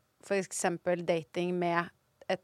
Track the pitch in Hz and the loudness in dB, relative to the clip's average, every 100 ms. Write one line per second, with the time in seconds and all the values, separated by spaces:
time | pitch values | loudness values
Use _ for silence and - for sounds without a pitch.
0 | _ _ - 196 175 - 190 170 180 175 | _ _ -2 -2 -2 -2 -2 0 -2 0
1 | 175 170 156 175 175 180 175 170 175 _ | 2 0 0 -4 -2 0 2 2 0 _
2 | _ - - 185 | _ -12 -4 -4